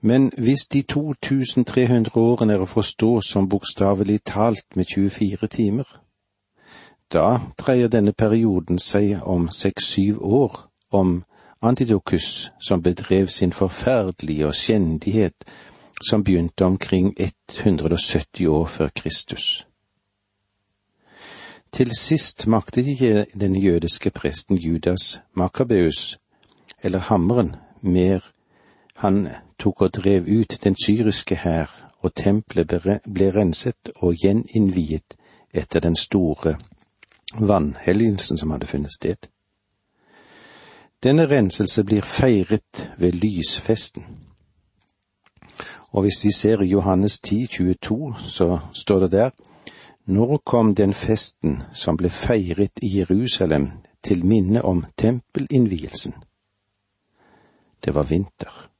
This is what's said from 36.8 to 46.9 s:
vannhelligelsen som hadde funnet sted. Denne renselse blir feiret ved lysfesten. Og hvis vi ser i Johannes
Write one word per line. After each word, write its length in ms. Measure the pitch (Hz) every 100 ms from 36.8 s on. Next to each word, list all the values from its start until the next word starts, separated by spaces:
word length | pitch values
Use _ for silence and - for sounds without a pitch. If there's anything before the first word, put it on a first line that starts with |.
| _ _ _ _ -
vannhelligelsen 1040 | - 107 101 76 71 - 95 113 101 - 82
som 120 | 78
hadde 120 | 76 -
funnet 240 | 69 71
sted. 220 | - - - - _ _ _ _ _ _ _ _ _ _ - - - - - _ _
Denne 240 | 127 147 160
renselse 560 | 143 101 - 101 -
blir 180 | 98 107 95
feiret 840 | - 131 110 92 107 _ - - -
ved 140 | 90
lysfesten. 920 | 87 107 92 80 - - 113 - - - - - _ _ _ _ _ _ _ _ _ _ _ - - - - _
Og 120 | 98
hvis 200 | 98 -
vi 80 | 101
ser 320 | 101 104 110
i 80 | 95
Johannes 480 | 98 92